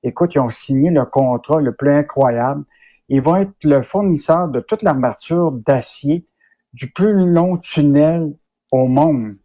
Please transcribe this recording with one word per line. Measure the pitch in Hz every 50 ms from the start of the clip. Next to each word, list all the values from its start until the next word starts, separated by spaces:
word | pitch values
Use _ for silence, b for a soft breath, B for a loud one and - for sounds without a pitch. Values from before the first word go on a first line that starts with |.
| -
Écoute, | 123 - - 175 170 -
ils | 143
ont | 131 120
signé | 113 - - - 139 135 143 175
le | 175 147 127
contrat | - - 139 135 127 123 117 - - 147 160
le | 147 123 113
plus | _ 139 143 143
incroyable. | 147 - 196 - 147 135 127 117 117 120 131 139 147 143 b b b b b b b b
Ils | _ 139 135
vont | 131 156 170
être | 190 202 196 - _ -
le | 151 143 139 123
fournisseur | - - 196 208 196 170 143 - - 160 170 180 160
de | 127 123
toute | - - 220 208 -
l'armature | 190 147 131 127 123 - _ - - 165 170 175 160 135
d'acier | 120 107 - 139 127 113 - - - - 143 156 175 - _ _ _ _ _ _ _ _ _ -
du | 120 - 127
plus | _ - 185 214 208
long | 196 185 175 175 165 170 185 180
tunnel | 170 - - - 160 147 147 139 143 151 156 165 170 165 151 143 _ _ _ _ _ _ _
au | - 131 131
monde. | 127 127 139 151 165 151 127 110 107 101 101